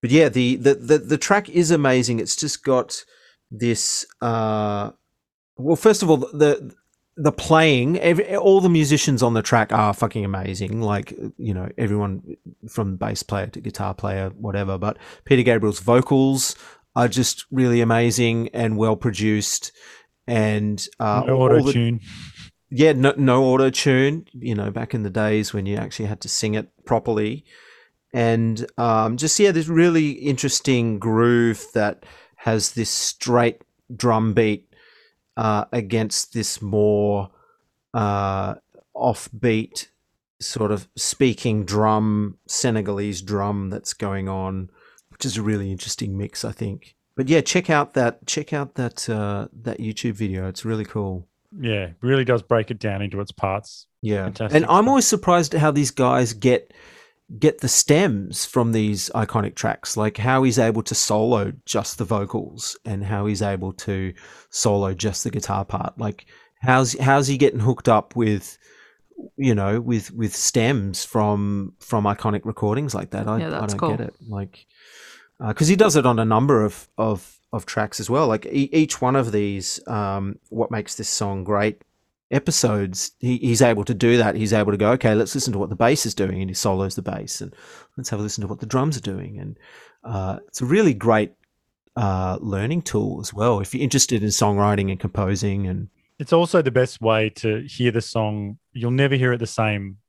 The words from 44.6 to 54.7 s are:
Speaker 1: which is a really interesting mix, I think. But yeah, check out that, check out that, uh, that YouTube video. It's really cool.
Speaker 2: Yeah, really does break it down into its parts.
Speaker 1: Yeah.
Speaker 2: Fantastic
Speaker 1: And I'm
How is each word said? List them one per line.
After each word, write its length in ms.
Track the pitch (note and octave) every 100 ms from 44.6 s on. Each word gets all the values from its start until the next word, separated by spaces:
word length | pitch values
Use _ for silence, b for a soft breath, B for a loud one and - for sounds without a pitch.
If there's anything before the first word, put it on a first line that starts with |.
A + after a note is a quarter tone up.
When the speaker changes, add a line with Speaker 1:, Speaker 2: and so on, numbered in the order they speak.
| F#2 b b b _
Speaker 1:
which 160 | _ C3+
is 100 | A2
a 60 |
really 320 | G#2 G#2 G2
interesting 440 | F#2+ - - A2 G2
mix, 280 | G2+ - A2+
I 80 |
think. 420 | - A2 G2+ - _ _ -
But 100 | C3
yeah, 140 | D#3+
check 280 | - - -
out 260 | D3+ - -
that, 300 | A#2+ - -
check 280 | - D3
out 220 | D3+ C3+ -
that, 340 | B2 - -
uh, 400 | A2 G#2 G2+ G#2+ -
that 160 | A#2 -
YouTube 340 | A2 G#2 B2
video. 340 | G2+ G#2+ F#2 F#2
It's 160 | F#2
really 220 | A2 A2 G#2
cool. 420 | A2 G2 F#2 F2 _ _ G3+
Speaker 2:
Yeah, 300 | A#2+ G#2 F#2 E2
really 240 | B2 C3+
does 180 | B2 A#2+
break 300 | - A#2 G#2+
it 80 | A2
down 220 | A2 G2
into 180 | G2+ G2
its 140 | G2+
parts. 540 | - G2 F#2+ A2+ - _ _
Speaker 1:
Yeah. 220 | A2+ G2+
Speaker 2:
Fantastic 320 | F#2 F#2+ A2 D3+
Speaker 1:
And 100 |
I'm 160 | D#3+